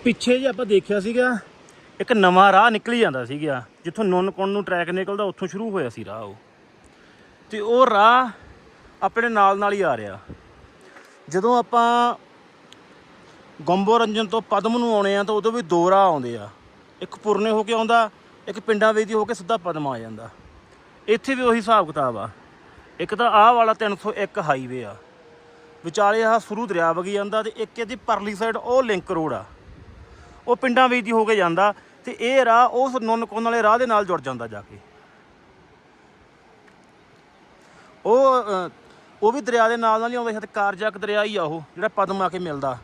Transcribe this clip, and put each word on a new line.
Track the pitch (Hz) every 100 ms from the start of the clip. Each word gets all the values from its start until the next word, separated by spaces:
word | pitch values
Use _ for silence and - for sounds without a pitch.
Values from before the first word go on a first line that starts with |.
ਪਿੱਛੇ | 247 - 240 254
ਜੇ | 262
ਆਪਾਂ | 220 226
ਦੇਖਿਆ | 202 - 202
ਸੀਗਾ, | 190 240 254 233 - - - - - -
ਇੱਕ | 196
ਨਵਾਂ | 233 185 180 202
ਰਾਹ | 190 233
ਨਿਕਲੀ | 214 - 240
ਜਾਂਦਾ | 202 131
ਸੀਗਾ, | 120 147 151 131 123 _
ਜਿੱਥੋਂ | 170 170
ਨੁੰਨਕੁੰਨ | 208 180 190 185 196
ਨੂੰ | 202
ਟਰੈਕ | 185 180 170
ਨਿਕਲਦਾ, | 180 190 202
ਉੱਥੋਂ | 202 - 185
ਸ਼ੁਰੂ | 196 226
ਹੋਇਆ | 196 127
ਸੀ | 113
ਰਾਹ | 95 107
ਉਹ। | 104 104 _ _ _ _ _ _ _ _ _ _ -
ਤੇ | 214
ਉਹ | 208 240 254
ਰਾਹ | 208 220 247 254 - - - - _ - _
ਆਪਣੇ | 196 233 233
ਨਾਲ | 220 196 196
ਨਾਲ | 202
ਹੀ | 202
ਆ | 175 120
ਰਿਹਾ। | 104 98 - - - - - _ - - - _ -
ਜਦੋਂ | 175 220 247
ਆਪਾਂ | 233 233 233 240 240 - - - _ _ _ - - - _ - - - - - 151
ਗੰਬੋ | 185 196 233
ਰੰਜਨ | 226 214 214
ਤੋਂ | 220
ਪਦਮ | - 202 208 240
ਨੂੰ | 240
ਆਉਣੇ | 214 196 202
ਆ, |
ਤਾਂ | 202
ਉਦੋਂ | 214 208
ਵੀ | 233
ਦੋ | 165 175 175
ਰਾਹ | 190 196
ਆਉਂਦੇ | 151 123 117
ਆ, | 104 - - - _ _
ਇੱਕ | 185 -
ਪੁਰਨੇ | 214 196 220
ਹੋ | 214
ਕੇ | 208
ਆਉਂਦਾ, | 226 226 233 220 _ _ - -
ਇੱਕ | 196
ਪਿੰਡਾਂ | - 214 220
ਵੇਦੀ | 214 214
ਹੋ | 220
ਕੇ | 208
ਸਿੱਧਾ | 233 180 226
ਪਦਮ | 175 156 143
ਆ | 120
ਜਾਂਦਾ। | 113 110 113 - - - _ _ - - -
ਇੱਥੇ | 226 -
ਵੀ | 262
ਉਹੀ | 254 233
ਹਿਸਾਬ | 208 220 160
ਕਿਤਾਬ | 151 131 113
ਆ। | 110 - - - - - - -
ਇੱਕ | 170
ਤਾਂ | 202 233
ਆਹ | 208 220
ਵਾਲਾ | 240 226
ਤਿੰਨ | 220 214 196
ਸੌ | 208
ਇੱਕ | 208 196 208
ਹਾਈਵੇ | 160 135 127 127
ਆ, | 107 98 - - - - - - - -
ਵਿਚਾਲੇ | 165 160 202 220
ਆਹ | 220 226
ਸਰੂ | - 208 233
ਦਰਿਆ | 170 165
ਵਗੀ | 165 185
ਜਾਂਦਾ, | 202 202 214
ਤੇ | 220 233
ਇੱਕ | 220 -
ਇਹਦੀ | 220 240
ਪਰਲੀ | - 208 202
ਸਾਈਡ | 196 226 214
ਉਹ | 233 254
ਲਿੰਕ | 247 190 -
ਰੋਡ | 165 156
ਆ, | 110 - - - - - - - - - - -
ਉਹ | 240
ਪਿੰਡਾਂ | 262 240 254
ਵੇਦੀ | 247 208
ਹੋ | 226
ਕੇ | 214 214
ਜਾਂਦਾ, | 175 170 202 202 _ _
ਤੇ | - -
ਇਹ | 233 269
ਰਾਹ | 247 226 247
ਉਸ | 240 269 247
ਨੁੰਨਕੁੰਨ | 220 226 233 214
ਵਾਲੇ | 233 233
ਰਾਹ | 214 233
ਦੇ | 247
ਨਾਲ | 214
ਜੁੜ | 190 165
ਜਾਂਦਾ | 131 123 117
ਜਾ | 101
ਕੇ। | 95 101 - - _ _ _ _ _ _ _ _ _ _ _ _ _ _ _ _ _ _ _ _ _ _ _ _ _ _ _ - - - 180
ਉਹ, | 240 269 254 208 190 170
ਅ, | - - - _ _
ਉਹ | 208
ਵੀ | 262
ਦਰਿਆ | 233 233 226
ਦੇ | 233
ਨਾਲ | 226 220
ਨਾਲ | 233
ਹੀ | 247
ਆਉਂਦਾ, | 233 214
ਤੇ | 208
ਕਾਰਜਕ | 220 202 185 214 190
ਦਰਿਆ | 190 208
ਹੀ | 214 208
ਆ |
ਉਹ, | 156 160 147
ਜਿਹੜਾ | - 208
ਪਦਮ | 208 190 196
ਆ | 185
ਕੇ | 180
ਮਿਲਦਾ। | 175 143 135 123